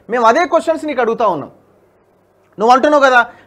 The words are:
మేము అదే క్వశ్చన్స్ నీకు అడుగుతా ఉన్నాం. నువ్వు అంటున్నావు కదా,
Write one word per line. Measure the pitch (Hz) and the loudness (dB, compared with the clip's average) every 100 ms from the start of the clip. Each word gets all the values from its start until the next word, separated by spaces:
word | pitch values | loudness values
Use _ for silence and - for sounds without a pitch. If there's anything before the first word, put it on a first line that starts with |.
| - | -8
మేము | 247 226 | 0 2
అదే | 269 359 | 2 0
క్వశ్చన్స్ | 330 330 320 302 | -2 -2 -6 -6
నీకు | 254 | -4
అడుగుతా | 226 226 220 | -4 -2 -4
ఉన్నాం. | 160 117 - _ _ _ _ _ _ _ _ _ - | -4 -10 -18 _ _ _ _ _ _ _ _ _ -2
నువ్వు | 226 254 | 2 2
అంటున్నావు | 294 294 | 2 2
కదా, | 269 247 233 - | 4 2 0 -6